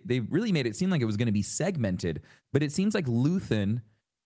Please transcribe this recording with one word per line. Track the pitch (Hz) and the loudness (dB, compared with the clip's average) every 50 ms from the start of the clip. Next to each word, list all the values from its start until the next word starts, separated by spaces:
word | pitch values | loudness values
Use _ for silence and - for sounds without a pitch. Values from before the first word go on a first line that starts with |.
| - | -2
they | - 120 127 | -2 -2 -2
really | 110 - - 175 233 226 | 0 0 0 0 0 2
made | 185 151 127 | 2 0 0
it | 117 104 | 0 -2
seem | - 180 190 | -2 0 0
like | 185 151 | 0 2
it | 120 | 2
was | 110 104 | 0 0
gonna | 104 120 117 | 0 0 2
be | 101 104 98 | 2 0 0
segmented, | - - - 147 190 190 151 117 98 90 87 - 87 76 - - - - - _ _ | -2 -2 -2 -2 -2 -2 0 0 -2 -2 -2 -2 -2 -4 -4 -8 -14 -20 -20 _ _
but | - 135 151 | 0 0 0
it | 143 | 0
seems | 147 - 190 214 214 | 0 0 0 0 0
like | 208 160 | 0 0
Luthen | 127 117 117 127 151 180 196 - - 110 107 101 98 110 120 - _ _ _ _ _ _ _ _ | 0 2 2 2 2 2 0 0 0 0 0 2 0 0 -2 -4 _ _ _ _ _ _ _ _